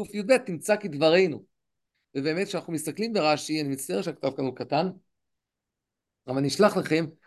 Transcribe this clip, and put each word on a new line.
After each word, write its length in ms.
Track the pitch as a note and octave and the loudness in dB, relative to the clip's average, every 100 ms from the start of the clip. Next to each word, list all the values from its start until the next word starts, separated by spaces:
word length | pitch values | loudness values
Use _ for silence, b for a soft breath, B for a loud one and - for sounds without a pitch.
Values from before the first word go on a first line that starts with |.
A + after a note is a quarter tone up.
| G#3 | -8
קי"ב, 240 | G#3 G3+ B3+ | -4 2 2
תמצא 400 | B3 D#3+ F3 G#3 | 2 -6 0 0
כדברינו." 680 | G3+ C#3+ D#3 F3 F#3 A#2 - _ _ _ _ _ _ | 0 2 4 6 4 0 -12 _ _ _ _ _ _
ובאמת, 320 | C#3 C#3+ D#3+ G3 | -6 -4 -2 -4
כשאנחנו 260 | F3 D3+ | -6 -6
מסתכלים 400 | D#3+ D#3+ D3 A3+ | -6 -6 -6 -2
ברש"י, 480 | G#3+ D3+ D3 - D#3 | 0 2 2 0 -4
אני 80 | C#3+ | -2
מצטער 340 | C3+ - F#3+ | -4 -4 -4
שהכתב 280 | F3 D3 C#3 C3+ | -4 -4 -6 -2
כאן 80 | |
הוא 120 | C3+ B2+ | -6 -4
קטן, 320 | A#2+ C#3+ F#3 F#3 _ _ _ _ _ _ _ _ _ _ _ _ - | -2 0 0 -4 _ _ _ _ _ _ _ _ _ _ _ _ -6
אבל 120 | C3 | -2
אני 100 | C#3 | 0
אשלח 280 | C3+ G3+ F#3 | 4 4 4
לכם, 300 | D3 D#3 D#3+ - | 0 0 -2 -8